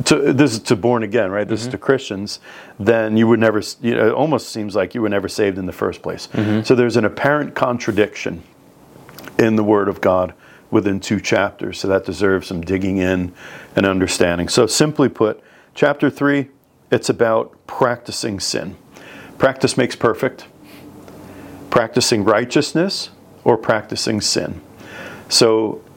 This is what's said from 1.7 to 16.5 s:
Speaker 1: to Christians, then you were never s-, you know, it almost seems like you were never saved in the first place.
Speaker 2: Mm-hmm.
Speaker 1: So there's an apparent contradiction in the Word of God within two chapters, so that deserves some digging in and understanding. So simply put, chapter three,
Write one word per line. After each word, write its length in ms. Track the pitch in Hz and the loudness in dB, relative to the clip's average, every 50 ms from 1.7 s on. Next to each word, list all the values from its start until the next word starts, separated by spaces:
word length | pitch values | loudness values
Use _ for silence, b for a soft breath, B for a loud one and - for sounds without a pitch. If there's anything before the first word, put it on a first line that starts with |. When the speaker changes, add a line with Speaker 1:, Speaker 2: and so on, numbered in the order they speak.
Speaker 1:
to 60 | 110 - | -10 -6
Christians, 600 | - - 135 127 - - 104 95 101 101 - - B B B B B B B B | 0 0 0 0 0 -6 -8 -8 -8 -10 -12 -14 B B B B B B B B
then 380 | 101 110 117 113 110 110 110 | 2 2 2 2 2 2 2
you 100 | 113 113 | 4 4
were 100 | 113 117 | 4 4
never 220 | 110 107 110 104 107 | 4 4 4 2 2
s-, 180 | 92 - - - | -2 -6 -10 -6
you 140 | - 117 117 | -4 -2 0
know, 120 | 113 113 113 | 2 2 2
it 40 | 127 | 2
almost 360 | 123 143 160 143 110 - - | 2 0 0 0 -2 -4 -6
seems 260 | - 117 104 104 95 | -10 -8 -8 -4 -2
like 180 | 104 92 92 - | -2 -2 -2 -2
you 80 | 123 | -4
were 80 | 110 104 | -2 -2
never 180 | 98 101 95 | -2 -2 -4
saved 300 | 92 - - 107 98 92 | -4 -2 0 0 0 0
in 80 | 98 92 | -2 -6
the 80 | 90 - | -8 -6
first 300 | - 101 95 87 - - | -4 -4 -4 -4 -6 -8
place. 240 | - 90 - - - - | -10 -10 -10 -12 -8 -4
Speaker 2:
Mm-hmm. 280 | 120 107 107 107 110 | -2 -2 0 0 0
Speaker 1:
So 140 | 113 - 131 | 2 4 4
there's 220 | 123 123 120 107 | 4 4 2 2
an 80 | 120 107 | 2 0
apparent 500 | 98 - - - 139 147 151 139 - - | 0 -2 0 0 0 0 0 -2 -4 -4
contradiction 880 | - 135 127 120 120 - 120 101 98 104 104 - - - 101 87 87 - _ _ _ _ _ _ _ - - - - - - - - - - - - | -2 -2 -2 -2 -4 -4 -2 0 0 0 0 -2 -8 -10 -8 -10 -10 -14 _ _ _ _ _ _ _ -20 -20 -20 -20 -20 -20 -20 -20 -20 -8 0 2
in 160 | 120 113 110 | 2 2 4
the 80 | 110 107 | 2 2
Word 240 | 104 107 101 98 | 4 4 4 2
of 140 | 101 92 - | 0 -2 0
God 320 | - 98 92 92 90 87 - B B B B B B B | 2 2 2 2 0 -2 -6 B B B B B B B
within 300 | 113 110 95 101 98 95 | 0 0 2 0 -2 -2
two 180 | - - 110 | -2 -2 -2
chapters, 640 | 98 - - 113 101 98 101 - - - 98 85 - | -2 -2 0 0 0 0 0 -4 -6 -8 -8 -8 -6
so 80 | - | -2
that 160 | 98 95 95 - | 0 0 0 0
deserves 420 | - 90 87 104 98 95 92 - | -2 -6 -2 0 0 0 0 -2
some 140 | - 95 85 | -4 -8 -6
digging 380 | 82 87 95 95 98 95 95 | -4 -4 -2 -2 -2 0 0
in 340 | 95 90 92 92 92 90 90 - B B B B B B B B | 0 0 0 0 0 -2 -6 -8 B B B B B B B B
and 120 | - 98 | 2 2
understanding. 640 | 98 95 92 90 87 - - 95 87 85 85 85 82 | 2 2 2 0 0 0 2 2 2 2 0 -2 0
So 180 | - 120 113 | 2 2 2
simply 400 | 107 - - 151 151 151 - 139 | 2 2 2 0 0 2 2 0
put, 320 | 113 - - 113 107 113 - b b b b b b b | 0 2 0 0 0 0 -4 b b b b b b b
chapter 360 | - 147 139 143 - 151 139 | 0 2 2 2 2 0 -2
three, 400 | 135 - 143 143 143 143 131 135 | 0 0 0 0 0 0 -2 -4